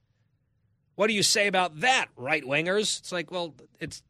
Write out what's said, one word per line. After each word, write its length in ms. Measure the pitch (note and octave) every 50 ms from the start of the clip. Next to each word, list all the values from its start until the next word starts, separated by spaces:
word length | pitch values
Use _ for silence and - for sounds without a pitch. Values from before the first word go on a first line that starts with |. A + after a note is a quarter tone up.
| _ _ _ _ _ _ _ _ _ _ _ _ _ _ _ _ _ _ _ -
"What 60 | G3
do 80 | A3 A3+
you 80 | G3+ F3
say 240 | - - A3 G3+
about 340 | G3+ F#3+ F#3+ F3+ F3 D#3 D3+
that, 280 | F3 B3+ C4 B3 E3+ - _
right-wingers?" 840 | - B2 C3+ D#3 D#3 C#3 B2 C#3 D3 D#3+ F3 F#3+ G#3 G#3+ - - -
It's 120 | - -
like, 200 | F#3 E3+ E3+ -
well, 240 | F3 F3+ F3 E3 C3 - - - _ -
it 240 | - G#2+ - - _